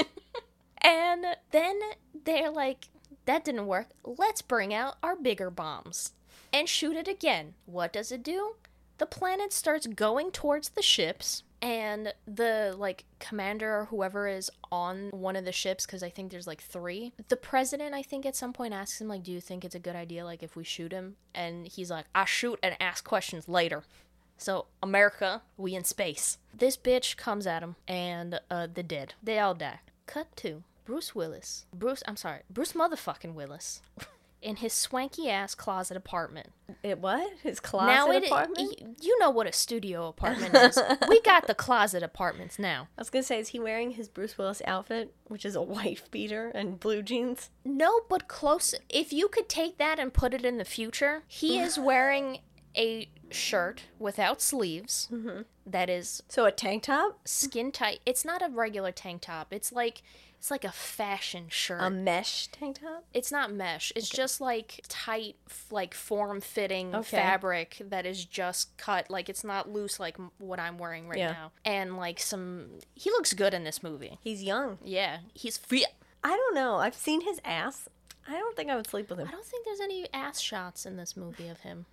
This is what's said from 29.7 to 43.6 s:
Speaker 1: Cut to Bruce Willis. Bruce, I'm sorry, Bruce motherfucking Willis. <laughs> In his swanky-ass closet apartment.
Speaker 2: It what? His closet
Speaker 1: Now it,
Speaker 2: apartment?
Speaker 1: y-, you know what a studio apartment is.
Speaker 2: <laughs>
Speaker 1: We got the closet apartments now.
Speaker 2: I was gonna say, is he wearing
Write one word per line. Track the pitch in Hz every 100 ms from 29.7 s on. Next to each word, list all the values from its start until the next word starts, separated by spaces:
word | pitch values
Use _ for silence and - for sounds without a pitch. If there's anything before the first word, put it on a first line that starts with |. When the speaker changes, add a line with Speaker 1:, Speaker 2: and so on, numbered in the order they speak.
| - - _ -
Speaker 1:
Cut | 294 311 -
to | 196 156 - _ -
Bruce | 277 - 220
Willis. | 160 151 - - -
Bruce, | 180 226 269 -
I'm | 208
sorry, | 180 147 -
Bruce | 185 320
motherfucking | 339 339 320 - 151 170
Willis. | 156 139 147 - - - -
<laughs> | - - _ _
In | 214 214
his | 226
swanky-ass | - - 254 269 - 302 196 196 -
closet | - 190 185 185
apartment. | - 180 160 156 - - - -
Speaker 2:
It | 208 170
what? | 190 233 381 381
His | 311 -
closet | - 196 196
Speaker 1:
Now | 262 285
it, | 370 381
Speaker 2:
apartment? | 285 302 359 277 -
Speaker 1:
y-, | 226 240
you | 330 480
know | 339
what | 233 202
a |
studio | - - 233 196 170 165
apartment | - 202 240 185
is. | 247 247 254 -
Speaker 2:
<laughs> | 277 -
Speaker 1:
We | 453
got | 440 359 -
the | 214
closet | - 240 208 185
apartments | 165 - 180 151 175 -
now. | 202 143 147 -
Speaker 2:
I |
was | 220
gonna | 262
say, | 262 233
is | 220
he |
wearing | 247